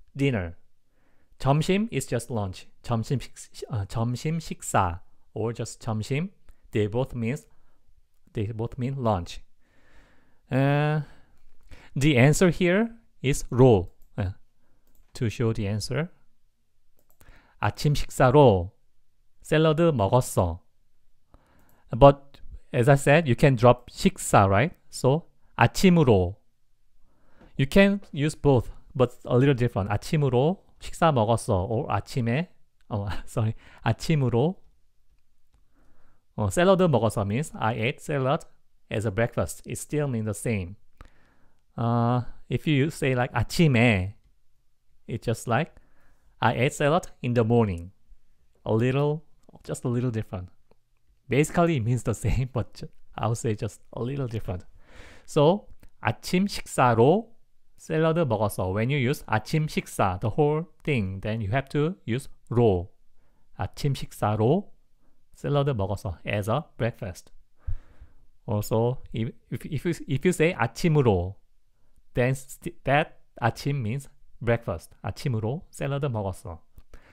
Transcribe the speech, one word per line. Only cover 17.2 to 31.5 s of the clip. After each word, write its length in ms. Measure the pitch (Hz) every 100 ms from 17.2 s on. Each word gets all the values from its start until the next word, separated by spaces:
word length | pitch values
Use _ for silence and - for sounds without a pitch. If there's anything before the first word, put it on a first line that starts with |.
| - - _ _
아침 360 | 107 - 147 143
식사로 760 | - - 131 147 131 92 87 - _ - - _ _ -
샐러드 500 | - 156 160 151 170
먹었어. 720 | 131 98 123 - - 90 85 _ _ _ - - - _ - _ _ _ _ -
But 480 | 117 139 143 - - - - -
as 160 | 139 123
I 60 | 139
said, 320 | 147 156 151
you 80 | 117
can 200 | 147 120
drop 340 | 123 123 -
식사, 600 | - 190 - - 127 98
right? 220 | 98 156 - -
So 360 | - 127 151 - _ - -
아침으로. 800 | 120 - 190 170 127 98 90 - _ _ _ _ _ - - _ - - - -
You 100 | 135
can 340 | 196 196 202 -
use 240 | 147 151 -
both, 340 | 147 127 - - - 139
but 200 | 120 - -
a 120 | 127
little 160 | 143
different. 360 | 120 120 107 101
아침으로 760 | 104 - 156 139 120 151 190 _ _
식사 320 | - - 165
먹었어. 520 | 131 107 113 -